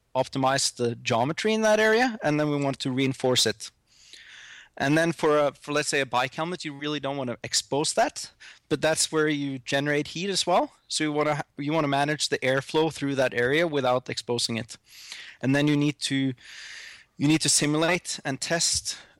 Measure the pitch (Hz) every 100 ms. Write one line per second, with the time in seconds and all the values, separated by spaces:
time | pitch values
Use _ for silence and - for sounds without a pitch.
0 | _ 131 131 135 131 135 - - 120 113
1 | 123 113 131 156 214 220 220 214 220 220
2 | 254 220 160 151 151 143 139 131 139 127
3 | 135 131 131 123 110 - - _ _ _
4 | - - - - - - - - 139 156
5 | 170 160 160 147 143 - - 147 143 147
6 | 131 120 131 - 165 180 156 139 147 151
7 | 135 143 123 117 - - - 135 156 -
8 | 269 - - - - - - 147 156 160
9 | - 156 151 147 143 135 - 139 147 147
10 | 147 160 196 180 - 190 294 _ - -
11 | 156 147 151 147 - - 147 160 147 139
12 | 143 151 - 135 127 135 - 156 160 -
13 | 139 135 127 120 123 147 175 147 123 127
14 | - 120 - 120 - 113 110 - _ -
15 | - - - - 123 139 147 147 147 -
16 | - 135 135 127 - - - - - -
17 | _ - 143 156 147 - 147 151 165 175
18 | - - 147 135 - 170 - - - -
19 | -